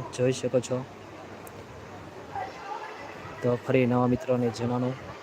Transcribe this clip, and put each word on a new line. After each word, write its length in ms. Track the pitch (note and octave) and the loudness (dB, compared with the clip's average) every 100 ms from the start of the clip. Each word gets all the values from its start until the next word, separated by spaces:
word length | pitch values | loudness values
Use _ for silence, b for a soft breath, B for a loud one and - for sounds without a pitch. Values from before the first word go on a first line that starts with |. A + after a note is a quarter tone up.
| B2+ - | 0 2
જોઈ 160 | B2+ | 2
શકો 280 | B2+ B2+ B2+ | 4 2 2
છો. 240 | - B2+ B2 - - - - - - - - - - - - - - G5+ - - G4 A4 - - - - - - | 2 0 -4 -10 -14 -14 -12 -12 -12 -14 -14 -14 -14 -14 -14 -14 -10 -8 -6 -8 -8 -8 -8 -10 -12 -10 -10 -2
તો 160 | B2 B2 - | 2 2 4
ફરી 200 | C3 A#2+ | 6 6
નવા 200 | B2 B2 | 6 6
મિત્રોને 420 | B2 - B2 A#2+ | 4 4 4 4
જણાવવાનું, 460 | A2 A#2+ B2 B2+ C3 - - | 2 0 2 0 -2 -8 -10